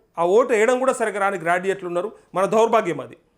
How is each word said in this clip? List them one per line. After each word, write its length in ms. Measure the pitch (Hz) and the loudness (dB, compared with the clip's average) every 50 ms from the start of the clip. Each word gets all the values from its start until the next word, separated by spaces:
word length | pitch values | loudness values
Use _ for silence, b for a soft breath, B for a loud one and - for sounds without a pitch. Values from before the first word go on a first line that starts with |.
| _ _ - 170 | _ _ -4 -2
ఆ 80 | 170 | 0
ఓటు 280 | 175 190 226 269 - 247 | 2 4 4 4 4 2
వేయడం 260 | 202 214 240 254 254 | 2 2 2 2 0
కూడా 140 | 262 262 254 | 0 0 0
సరిగ్గా 260 | 254 233 220 190 208 | 0 -2 -4 -2 -2
రాని 180 | 196 196 202 185 | -2 -2 -2 -2
గ్రాడ్యుయేట్లు 500 | 160 170 175 185 185 190 185 190 185 175 | -2 0 0 0 0 -2 -4 -4 -4 -6
ఉన్నారు. 240 | 175 175 180 220 - b b b b | -6 -4 -6 -6 -10 b b b b
మన 100 | 175 196 | -2 -2
దౌర్భాగ్యం 560 | 190 202 220 226 233 226 220 202 170 156 139 | 0 2 2 2 4 2 2 0 0 -4 -8
అది. 160 | 123 113 - - _ _ _ | -8 -14 -16 -20 _ _ _